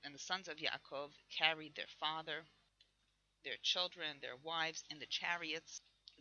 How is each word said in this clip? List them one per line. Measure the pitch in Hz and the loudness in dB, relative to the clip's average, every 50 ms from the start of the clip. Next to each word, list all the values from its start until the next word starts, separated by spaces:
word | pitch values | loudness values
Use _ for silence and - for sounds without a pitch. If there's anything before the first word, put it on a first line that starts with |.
| - | -10
and | 143 143 | -10 -8
the | 139 | -8
sons | - - 185 185 185 | -2 -2 -2 -2 0
of | 180 151 | -6 -6
Yaakov | 156 156 - - 139 - - 151 135 147 143 - - - _ - | 0 0 0 0 0 -4 -6 -4 -4 -4 -4 -8 -16 -14 _ 0
carried | - 160 160 160 156 156 147 147 | 4 6 6 6 4 -2 -6 -4
their | - - - - - | -4 -4 -4 -4 -2
father, | 156 151 156 160 156 165 151 156 165 - _ _ _ _ _ _ - _ _ _ _ _ _ _ _ _ _ _ - | 0 0 0 0 0 -2 -2 -2 -4 -8 _ _ _ _ _ _ -20 _ _ _ _ _ _ _ _ _ _ _ -4
their | 143 113 - - | -4 -4 2 4
children, | - - 185 180 175 180 180 165 151 143 139 | 4 6 6 4 2 0 -2 -4 -4 -4 -4
their | 127 123 123 127 147 | -6 -6 -6 -6 -4
wives, | 160 165 165 160 160 160 - - - | -2 2 2 2 2 0 -4 -8 -8
in | 156 151 | -8 -8
the | 127 | -4
chariots | - - - 180 175 175 175 170 156 151 165 - - - - - - _ _ _ - - - | -2 -2 0 2 2 2 2 0 -2 -2 -4 -4 -8 -12 -12 -14 -16 _ _ _ -20 -20 0